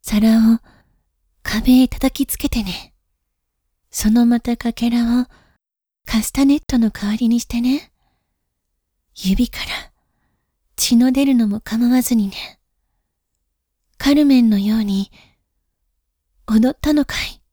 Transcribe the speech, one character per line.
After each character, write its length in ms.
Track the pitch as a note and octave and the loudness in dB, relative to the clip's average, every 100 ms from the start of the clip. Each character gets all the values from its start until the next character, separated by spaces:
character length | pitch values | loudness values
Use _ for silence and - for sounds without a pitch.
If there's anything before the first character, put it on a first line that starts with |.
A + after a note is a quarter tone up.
「皿 520 | - G#3 A3 A3+ A3 | -2 0 2 4 4
を 60 | A3+ _ _ _ _ _ _ _ _ | 2 _ _ _ _ _ _ _ _
壁 400 | - G#3 A3+ B3+ | -8 -2 4 4
へ 40 | B3+ | 4
叩 380 | - C4+ - C#4 | 0 -4 -2 -6
き 40 | |
つ 60 | - | -4
け 140 | D4 | -4
て 120 | A#3+ | -4
ね。 320 | G3 E3+ - _ _ _ _ _ _ _ _ _ _ | -6 -10 -16 _ _ _ _ _ _ _ _ _ _
そ 200 | - G#3+ | -4 0
の 140 | A3+ A#3+ | 2 2
ま 160 | A#3+ | 0
た 160 | A#3+ A#3+ | -2 -6
か 160 | A#3 | -6
け 160 | A3+ A#3+ | -4 -2
ら 320 | A#3+ A#3 A#3+ | 0 0 0
を 60 | B3 _ _ _ _ _ _ _ - | -2 _ _ _ _ _ _ _ -4
カ 160 | A3+ | -4
ス 120 | A3 | -4
タ 100 | - | 0
ネ 120 | C#4 D4 | 2 2
ッ 80 | _ | _
ト 120 | B3 | -2
の 120 | A3 | 0
代 200 | - G3+ | -2 -6
わ 60 | A3 | -2
り 140 | A#3 | 0
に 100 | A#3+ | -2
し 60 | - | -2
て 160 | A#3+ | -4
ね。 320 | A#3+ C#4+ - _ _ _ _ _ _ _ _ _ _ _ _ - | -2 -2 -6 _ _ _ _ _ _ _ _ _ _ _ _ -10
指 340 | F#3 G3 A#3+ | -4 -2 -2
か 100 | - | -4
ら 300 | - - - _ _ _ _ _ _ _ _ - | -12 -12 -14 _ _ _ _ _ _ _ _ -8
血 220 | - A#3 | 0 2
の 160 | B3+ | 2
出 120 | C4 C#4 | 2 2
る 100 | B3+ | 2
の 120 | A3 | 0
も 140 | G3+ | -4
構 260 | - A3+ A#3+ | -6 -2 2
わ 120 | B3+ | 2
ず 140 | B3 A#3 | 2 0
に 120 | G3+ | -2
ね。 300 | - - _ _ _ _ _ _ _ _ _ _ _ _ _ _ _ | -6 -18 _ _ _ _ _ _ _ _ _ _ _ _ _ _ _
カ 160 | C#4 | 0
ル 120 | C#4+ C#4+ | 2 4
メ 160 | C4 | 4
ン 80 | A#3 | 4
の 100 | G#3 | 2
よ 200 | G3+ A3 | 0 -2
う 40 | |
に 260 | G#3 G3 G3 _ _ _ _ _ _ _ _ _ _ _ _ _ - | -2 -4 -6 _ _ _ _ _ _ _ _ _ _ _ _ _ 0
踊 240 | A3 B3 | 2 2
っ 40 | - | -2
た 120 | D4 | -2
の 140 | D4+ C#4 | 0 0
か 100 | - | -6
い？」 180 | - - _ | -10 -14 _